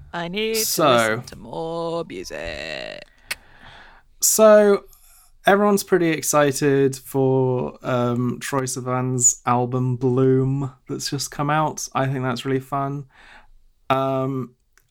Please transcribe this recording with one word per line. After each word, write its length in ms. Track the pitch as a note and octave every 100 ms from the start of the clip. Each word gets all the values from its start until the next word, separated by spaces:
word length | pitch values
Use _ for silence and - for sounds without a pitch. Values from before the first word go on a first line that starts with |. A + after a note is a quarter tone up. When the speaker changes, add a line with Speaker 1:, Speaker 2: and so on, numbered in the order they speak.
| -
Speaker 1:
I 140 | E3+ E3+
need 280 | G3 A3 A3
Speaker 2:
so 280 | A3 - D3+
Speaker 1:
to 300 | A#2+ A2 A2+
listen 80 | -
to 80 | -
more 680 | A#2 E3 E3 E3+ E3 E3+ E3
music. 1000 | F#2 F2 D#2 E2 D2+ D#2+ C#2 A1 G1+ - _ - - - - - - - - _ _
Speaker 2:
So 600 | - - A3 G#3 G#3 G3+ - - _ _ _ _ -
everyone's 380 | G3 G#3 G3
pretty 260 | - F#3 E3+
excited 880 | D#3 - D3+ D3 C3 D3 C#3 C#3 C3
for, 840 | - C3+ C3+ C3 B2+ B2 D3 -
um, 560 | - B2+ B2 A#2+ B2 -
Troye 240 | - C#3 C3
Sivan's 760 | C3+ B2 B2+ B2+ B2+ B2 - -
album 500 | B2 B2 B2+ B2+ B2
Bloom 760 | C3 B2 C3 C3 C3 C#3 C3+ - -
that's 220 | C3+ -
just 220 | C#3 -
come 180 | - D3
out. 380 | D3+ D3+ - -
I 120 | - C3+
think 160 | C3+
that's 220 | B2+ A#2+ C3+
really 140 | C3+
fun. 460 | C3 C#3 C#3 C#3+ C3+ _ - - - - _ _ -
Um, 680 | C3+ C3+ C3+ C3 C3+ B2 _ _ _ _